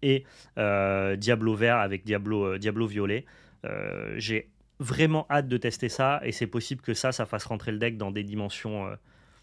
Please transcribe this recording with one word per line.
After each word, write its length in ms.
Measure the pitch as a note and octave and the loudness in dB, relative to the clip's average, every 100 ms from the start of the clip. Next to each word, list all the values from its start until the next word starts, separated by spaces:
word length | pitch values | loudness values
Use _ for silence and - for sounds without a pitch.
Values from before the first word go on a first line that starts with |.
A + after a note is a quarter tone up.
et, 220 | C#3 C3+ C3+ - - - | 2 2 0 -18 -8 0
euh, 580 | G#2 G2+ G2 G2 G2 G2 | 2 4 2 2 0 0
Diablo 380 | G#2+ A2+ A2+ G#2 | 2 2 2 4
vert 220 | A#2 A#2+ | 4 4
avec 280 | G2+ G2 G#2 | 2 -2 -2
Diablo, 480 | G#2 G2+ G#2+ G2 | -2 0 0 0
euh, 40 | F#2+ | 0
Diablo 260 | G#2+ G#2+ A2+ | -2 0 0
violet. 380 | G#2 G2+ A2 - - - - - | 0 0 -2 -6 -18 -20 -12 -8
Euh, 480 | G1+ G1+ G1+ G#1+ A2 | -6 -6 -6 -8 -6
j'ai 360 | G#2+ A2 - _ _ - | -4 -4 -4 _ _ -8
vraiment 460 | B2 G2+ D#3+ D#3 - | -2 4 4 4 2
hâte 200 | C#3+ C3+ | 0 2
de 80 | B2 | 0
tester 320 | A#2+ - A#2+ | 0 -2 -4
ça, 320 | - C3+ D3 | 0 2 2
et 80 | B2 | -2
c'est 160 | - A#2+ | -4 -2
possible 340 | A#2 - C3 | -2 -4 -4
que 120 | - | -4
ça, 180 | G#2+ C3 | 0 0
ça 140 | B2+ A2+ | 0 -2
fasse 180 | G#2 | -4
rentrer 300 | - A2 - | -4 -6 -4
le 60 | G#2+ | -2
deck 180 | A#2 A2 | -2 -2
dans 140 | G2+ | -4
des 120 | G#2 | -4
dimensions, 640 | G2+ G#2 G2+ - A2 G#2+ G2 | -4 -4 -4 -6 -6 -6 -6
euh, 80 | G#2 _ _ _ _ | -10 _ _ _ _